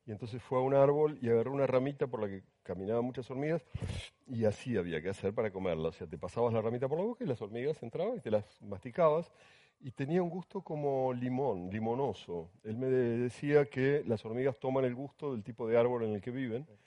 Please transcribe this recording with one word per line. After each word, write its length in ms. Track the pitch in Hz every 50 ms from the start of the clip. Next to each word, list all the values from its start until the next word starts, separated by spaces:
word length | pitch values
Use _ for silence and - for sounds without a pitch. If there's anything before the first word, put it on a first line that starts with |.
| -
y 60 | 123
entonces 300 | 107 98 127 107 117 123
fue 180 | - - 131 127
a 20 |
un 120 | 127 135 139
árbol 440 | 139 139 143 143 151 151 151 151 131
y 80 | 127 113
agarró 220 | 117 117 113 127
una 160 | 139 139 139
ramita 400 | 127 123 127 131 143 143 139 151
por 140 | 127 123 113
la 60 | 107 101
que 140 | 98 95 - _ _ _ -
caminaban 400 | - 90 90 98 101 113 120 120
muchas 260 | 127 123 131 120 -
hormigas, 340 | 131 131 143 156 165 160 - _ - - - 95 - - - - _ _ _
y 180 | - - 113 110
así 320 | 107 101 - - 131 120
había 240 | 98 87 87 82 78
que 80 | 78 95
hacer 240 | 98 - 101 95 104
para 180 | 135 110 107
comerla. 380 | 92 95 95 92 85 80 80 82
O 20 |
sea, 160 | 82 - 95
te 100 | 80 87
pasabas 360 | 76 - - - 117 120 120 113
la 80 | 113
ramita 260 | 107 113 117 123 135
por 100 | 131 147
la 60 | 165 190
boca 180 | 233 240 - 254
y 40 |
las 140 | 170 123 -
hormigas 400 | 113 98 107 120 127 147 156 - -
entraban 320 | 117 - 151 170 220 254
y 40 | 196
te 100 | - 123
las 300 | 107 104 104 - - -
masticabas, 720 | - 104 101 95 - 127 113 - 170 156 151 165 175 - _ - - - - - _ _ _ _ -
y 80 | 135
tenía 300 | - - 139 135 165 185
un 80 | 180 170
gusto 320 | 165 185 170 _ - 196
como 500 | - - 165 151 147 143 139 131 131 131
limón, 580 | 127 123 123 127 127 127 139 131 101 90 87 92
limonoso. 800 | 98 110 110 113 117 127 139 127 101 - - - 87 85 80 85 _ _ -
Él 140 | 110 110
me 80 | 120 131
de-, 320 | 131 131 127 123 117 117
decía 480 | 120 123 123 117 - - 143 147 147 143
que 380 | 139 - 131 127 135 143 151 -
las 180 | - 113 107 -
hormigas 320 | 110 110 123 131 139 123 -
toman 260 | - 131 131 135 131
el 80 | 127 123
gusto 360 | 123 143 135 _ - 156 143 131
del 100 | 113 101
tipo 240 | - 113 - 123
de 80 | 110 117
árbol 260 | 117 117 123 123 120 113
en 100 | 110 107
el 80 | 104
que 80 | - 127
viven, 360 | 120 131 131 120 110 123 151 - 107 104 _